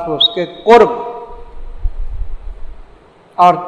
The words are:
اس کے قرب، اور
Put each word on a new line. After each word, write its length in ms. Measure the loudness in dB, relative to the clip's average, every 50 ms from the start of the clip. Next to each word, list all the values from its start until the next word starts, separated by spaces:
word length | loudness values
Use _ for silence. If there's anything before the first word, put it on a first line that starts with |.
| -4 -6
اس 280 | -2 0 0 -2 0
کے 100 | -4 -6
قرب، 440 | -6 -8 -4 4 6 8 8 8 4 2 -4 -6 -8 -10 -12 -12 -14 -14 -16 -16 -14 -12 -12 -10 -10 -10 -4 -4 -4 -2 -2 -4 -4 -4 -4 -4 -4 -6 -6 -8 -12 -10 -10 -10 -10 -10 -14 -18 -20 -20 -20 _ _ _ _ _ _ _
اور 180 | 4 6 6 6 4 0